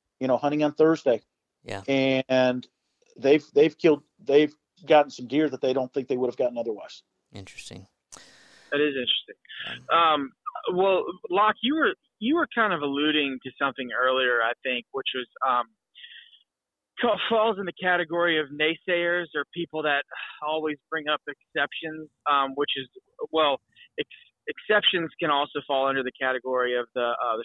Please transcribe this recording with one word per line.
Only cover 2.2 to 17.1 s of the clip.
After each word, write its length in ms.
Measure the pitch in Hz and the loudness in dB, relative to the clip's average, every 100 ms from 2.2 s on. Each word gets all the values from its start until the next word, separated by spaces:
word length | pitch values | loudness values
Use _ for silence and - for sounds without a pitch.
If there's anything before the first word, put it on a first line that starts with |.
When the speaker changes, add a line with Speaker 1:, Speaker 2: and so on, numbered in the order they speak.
| 131 131 127 127 - _ _ _ _ - | 0 2 2 0 -8 _ _ _ _ -4
Speaker 1:
they've, 260 | 135 151 - | 4 4 4
they've 220 | 143 156 - | 4 4 4
killed, 260 | 170 147 - _ | 2 2 0 _
they've 300 | - 139 151 - _ _ 151 | 2 4 4 -2 _ _ 4
gotten 240 | 156 143 | 4 4
some 160 | - 123 | -2 -4
deer 220 | 135 156 | 0 0
that 100 | 127 | 0
they 140 | 131 | -2
don't 180 | 131 127 | 0 -2
think 160 | - 127 | -6 -4
they 80 | 127 | -2
would 120 | 127 | -2
have 100 | 117 | 0
gotten 180 | 127 120 | -2 -2
otherwise. 460 | 117 104 - - _ _ _ | -6 -8 -10 -20 _ _ _
Speaker 2:
Interesting. 520 | 107 95 - - 101 95 _ _ - - - - - - | -18 -18 -18 -18 -18 -20 _ _ -20 -20 -20 -20 -20 -6
Speaker 3:
That 100 | 143 | 0
is 140 | 147 | 0
interesting. 420 | 135 120 - - - _ - - - - | -2 -4 -4 -6 -20 _ -16 -14 -14 0
Speaker 2:
Um, 80 | 165 | 2
Speaker 3:
Um, 340 | 165 151 135 - - - - | 4 2 -2 -10 -14 -10 -4
well, 300 | 185 196 185 - 185 - | 0 2 2 0 -8 -4
Locke, 280 | 180 214 208 | 2 2 0
you 120 | 226 | -2
were, 200 | 311 262 - _ _ | 0 0 -2 _ _
you 180 | 214 330 | -2 0
were 100 | 294 | 0
kind 180 | - 220 | 0 0
of 100 | 175 | 0
alluding 560 | 143 139 151 151 139 131 | -2 0 0 2 0 -4
to 80 | 135 - | -12 -4
something 280 | 139 131 127 | -4 -4 -8
earlier, 480 | 113 131 131 127 120 | 0 2 2 2 2
I 120 | 113 120 | 0 -2
think, 240 | 135 123 117 | -4 -6 -6
which 160 | 135 - | -8 -6
was, 120 | 131 123 - 131 | -6 -10 -4 0
um, 200 | 123 117 _ _ - - - - _ _ _ _ _ _ - | 0 -2 _ _ -20 -20 -20 -20 _ _ _ _ _ _ -4
ca-, 180 | 240 | 0